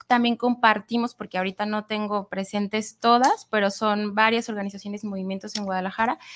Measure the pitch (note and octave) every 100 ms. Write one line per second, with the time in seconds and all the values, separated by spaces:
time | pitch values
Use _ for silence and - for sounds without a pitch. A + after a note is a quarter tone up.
0 | - A#3+ A#3+ A#3 B3 B3 A3+ G#3 - A#3
1 | A#3 - G3 F#3 F#3+ F#3+ G#3 G#3+ G#3 G#3+
2 | G#3 G#3 G3 F#3+ F#3+ G#3 G3+ G#3+ G#3+ -
3 | A#3 A#3+ C4+ A4 - G#3+ G3 - G#3+ G#3
4 | G#3 G#3 A3 A#3 A#3 G#3 G3 G3 G3+ G#3
5 | G#3+ F#3+ F#3 F#3+ G#3 - G3 F#3 F#3+ F#3+
6 | A3+ D#4 -